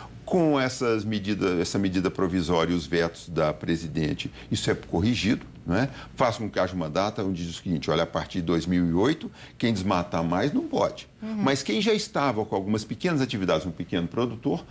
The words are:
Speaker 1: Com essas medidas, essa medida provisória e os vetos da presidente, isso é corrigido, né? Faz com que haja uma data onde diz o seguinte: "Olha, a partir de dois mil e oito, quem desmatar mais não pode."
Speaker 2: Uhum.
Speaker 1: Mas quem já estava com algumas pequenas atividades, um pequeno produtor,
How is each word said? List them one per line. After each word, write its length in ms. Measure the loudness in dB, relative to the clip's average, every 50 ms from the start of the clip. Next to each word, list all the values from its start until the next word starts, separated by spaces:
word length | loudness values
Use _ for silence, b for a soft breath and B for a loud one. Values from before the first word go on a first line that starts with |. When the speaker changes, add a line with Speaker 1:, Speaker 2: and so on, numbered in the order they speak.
| B B B -14 -6
Speaker 1:
Com 360 | 0 2 4 4 4 4 4
essas 460 | 2 2 0 0 2 2 2 2 0
medidas, 520 | 0 -2 -2 0 -2 0 2 2 2 2 2
essa 200 | 0 2 0 0
medida 320 | 2 2 2 2 2 0
provisória 600 | 0 0 0 2 2 0 2 2 4 4 4 4 2
e 40 |
os 100 | 0 0
vetos 440 | 0 0 2 2 0 -2 -6 -12 -6
da 200 | 0 0 2 2
presidente, 800 | 0 -2 -2 -2 -2 -2 -2 -4 -2 -2 0 0 -2 -4 -6 -10 B B B B
isso 200 | -4 -2 0 0
é 40 | -2
corrigido, 720 | -2 -4 -4 -2 0 2 2 2 2 2 0 0 0 -2 -14 -18 -12 -4
né? 220 | 0 0 0 0 0 B B B B B
Faz 200 | 0 2 2 2
com 140 | 0 -6 -4
que 100 | 0 0
haja 140 | 0 0 0
uma 160 | -2 -4 0
data 340 | 0 0 0 0 0 -2 -2
onde 220 | -2 -2 -2 -4
diz 80 | -6 -8
o 80 | -8 -2
seguinte: 280 | -2 -2 -2 0 0
"Olha, 120 | 2 2 2
a 40 |
partir 340 | 0 -2 -4 -4 -4 -4 -4
de 40 | 0
dois 220 | 2 2 2 2
mil 200 | 2 2 2 2
e 60 | 2 2
oito, 380 | 2 2 2 2 0 -4 -12 B B B B B
quem 160 | -2 0 0 0
desmatar 500 | 2 2 2 2 2 0 0 -2 -2 0
mais 300 | 2 2 2 2 2 0
não 120 | 0 -2
pode." 440 | 0 0 0 0 0 0 -6 -16 -18 -16 -12 -10
Speaker 2:
Uhum. 120 | -8 -4
Speaker 1:
Mas 280 | 0 2 2 2 0 0
quem 180 | -2 0 0
já 140 | 2 2 2
estava 500 | 2 0 -2 -2 0 0 2 2 0 -2
com 100 | 0 0
algumas 300 | -2 0 0 0 0 0
pequenas 380 | -4 -8 -4 -2 0 2 2 0
atividades, 440 | 0 0 -2 2 2 2 2 2
um 40 | -2
pequeno 360 | -6 -6 -6 -2 -2 -2 -2
produtor, 560 | 0 0 0 -2 -2 -2 -4 -2 -2 -2 -2 -4 B